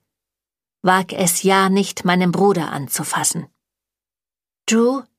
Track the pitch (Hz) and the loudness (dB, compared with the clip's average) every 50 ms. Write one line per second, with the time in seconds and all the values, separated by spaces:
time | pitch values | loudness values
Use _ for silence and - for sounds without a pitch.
0 | _ _ _ _ _ _ _ _ _ _ _ _ _ _ _ _ - 185 185 190 | _ _ _ _ _ _ _ _ _ _ _ _ _ _ _ _ 0 2 2 2
1 | 190 180 - - 190 170 - - - 190 190 190 190 190 190 196 196 190 - - | 2 -2 -4 -2 -2 -2 -2 0 0 2 2 4 4 2 2 0 0 -2 -4 -6
2 | - 180 175 180 185 180 165 170 190 202 196 175 156 - - 143 143 123 - - | -2 0 0 2 2 0 2 2 2 2 2 2 -2 -6 -6 -8 -8 -6 -6 -6
3 | 151 - - - 151 - - 165 143 - _ _ _ _ _ _ _ _ _ _ | -6 -6 -4 -4 -4 -4 -4 -6 -8 -14 _ _ _ _ _ _ _ _ _ _
4 | _ _ _ _ _ _ _ _ _ _ _ _ _ - 220 226 233 240 262 269 | _ _ _ _ _ _ _ _ _ _ _ _ _ -2 0 2 2 2 0 -2
5 | 247 _ _ | -6 _ _